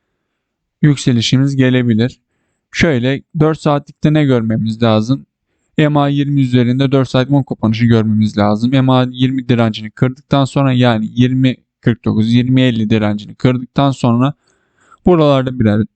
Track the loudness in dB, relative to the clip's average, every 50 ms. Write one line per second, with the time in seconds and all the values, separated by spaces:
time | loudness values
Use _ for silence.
0 | _ _ _ _ _ _ _ _ _ _ _ _ _ _ _ -2 0 0 0 0
1 | 0 -2 -2 0 0 0 0 0 0 0 0 0 0 2 2 0 0 0 0 0
2 | 0 -2 -4 _ _ _ _ _ _ _ _ _ _ _ -4 -2 0 0 0 0
3 | -2 -2 -4 -4 -8 _ -2 0 0 0 0 -2 -2 -2 -2 -2 -4 -8 -12 _
4 | -2 0 0 2 2 2 2 0 0 -2 -2 -2 -2 -4 -4 -2 0 2 2 2
5 | 0 -2 -4 -4 -6 _ _ _ _ _ _ _ _ _ -2 0 0 0 2 0
6 | 0 0 0 -2 -2 0 0 0 0 2 2 2 2 2 0 0 0 0 2 0
7 | 0 0 0 -2 -2 0 0 -2 -2 -2 -6 -4 -2 -2 0 2 2 2 2 2
8 | 2 2 0 0 0 -2 0 0 0 0 0 0 -2 0 0 0 2 2 2 2
9 | 0 -2 -2 -2 -2 -2 -2 -4 -2 -2 0 0 0 0 -2 -4 -10 -12 -4 -2
10 | -2 -2 -2 -6 _ -2 -2 0 0 0 -2 -2 0 0 2 2 2 2 0 0
11 | -4 -4 -2 0 0 0 2 0 0 0 -2 -4 _ _ _ _ -2 -2 -2 -2
12 | -2 -4 -2 0 0 2 2 2 2 2 2 2 2 2 0 -2 -2 0 0 0
13 | 0 -2 -4 -6 -8 -14 -10 _ -2 0 0 -2 -6 -6 -4 -2 -2 -2 -2 -2
14 | -2 0 0 2 0 -2 -4 _ _ _ _ _ _ _ _ _ _ _ _ _
15 | 0 2 2 4 4 2 2 2 0 -2 -2 0 0 0 2 0 -2 -4 _